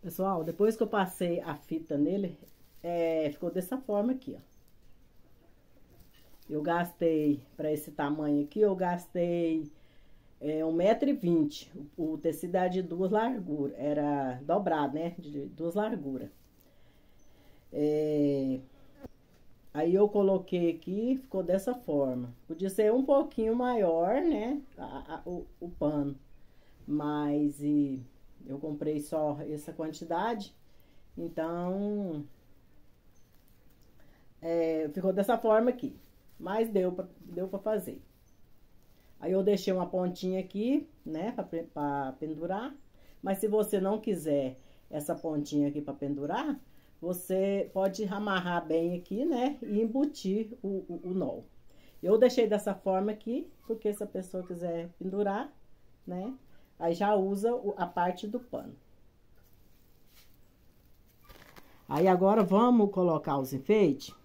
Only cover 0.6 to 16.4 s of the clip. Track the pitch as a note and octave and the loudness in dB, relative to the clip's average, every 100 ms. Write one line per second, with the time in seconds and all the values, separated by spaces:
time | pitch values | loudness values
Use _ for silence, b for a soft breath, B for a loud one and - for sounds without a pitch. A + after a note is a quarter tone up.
0.6 | G#3+ A3+ G#3+ G#3 F#3 - F3 E3+ E3 D3 | 2 4 0 2 0 0 -2 -2 -2 -8
1.6 | - D#3+ D#3 C#3+ D3+ G3+ F#3 - - - | -6 -6 -2 0 2 2 -2 -6 -20 -20
2.6 | - - E3+ F3 E3 D#3+ D3+ - F3 F3+ | -20 -12 -4 0 2 2 0 -2 -4 -4
3.6 | F3+ C4 - G#3 A3+ C4 - - - - | -4 -6 -2 0 2 -2 -6 -14 -16 -20
4.6 | - - - - - - - - - - | -20 -20 -20 -20 -20 -20 -20 -20 -20 -20
5.6 | _ - - - - - - - - D3+ | _ -20 -20 -20 -20 -20 -20 -20 -6 -4
6.6 | D3+ E3+ F3 - E3+ D#3 D3+ C#3+ - - | 0 0 -2 0 2 4 4 2 -2 -6
7.6 | D3+ D3+ - - C#3+ D3+ D3+ D3 D3 G#3+ | -2 -2 -4 -4 -2 -2 2 0 0 2
8.6 | G#3 F#3 F3+ F3 - F3+ F3 F3 E3 D#3+ | 2 4 0 -2 -4 -2 0 2 2 0
9.6 | D3 b b b b b b - D3 D#3 | -2 b b b b b b -8 -4 -2
10.6 | D#3+ E3 F#3 A3+ C#4+ C#4+ F3 E3 D3 - | 0 2 4 4 2 2 4 4 2 -2
11.6 | - G#3 - - D#3 D#3 E3 D3+ F3+ F3+ | -16 -16 -16 -6 -4 -2 -2 -4 -2 0
12.6 | F3+ F#3 F3 E3+ F#3+ G#3+ A3+ B3 F3 D3+ | 2 0 -4 -2 2 2 2 -2 -4 -4
13.6 | C#3 - C#3+ D3 D3 C#3+ C3+ B2 C#3+ F3+ | -4 -2 -2 0 0 0 -2 -4 0 0
14.6 | F#3+ D#3 C#3+ D3 E3+ - D3+ D3 C#3 - | 2 0 0 -2 -6 -8 -10 -10 -10 -6
15.6 | E3 F#3+ G#3+ A3 C#3 C3 F#3+ - | -4 -2 -2 -4 -6 -8 -10 -16